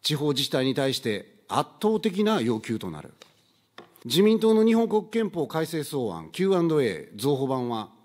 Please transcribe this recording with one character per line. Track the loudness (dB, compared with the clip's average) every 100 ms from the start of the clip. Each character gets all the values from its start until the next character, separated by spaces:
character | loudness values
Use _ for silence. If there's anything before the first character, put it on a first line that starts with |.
地 | -4
方 | -2 0
自 | 0
治 | 0
体 | 0
に | 0
対 | 0 -2
し | -2
て | -4 -6 -8 _ _
圧 | -2 -2 -2
倒 | 0 0
的 | 0 0
な | 0 2
要 | 0 -2
求 | -2 -6
と | -6
な | -10
る。 | -14 -20 -20 _ _ _ _ -20 -20 _
自 | -2 4
民 | 4 4
党 | 4
の | 4
日 | 4
本 | 4 2
国 | 0 -2
憲 | -2 -2
法 | -2 -4
改 | -2 -4
正 | -4
草 | -4 -4 -4
案、 | -6 -10
キ | -2
ュ | 2
ー | 2
ア |
ン | 4
ド | 2
エ | 2 -2 -10
ー | -6
増 | -2 0
補 | 0
版 | -2 -2
は | -6 -8 _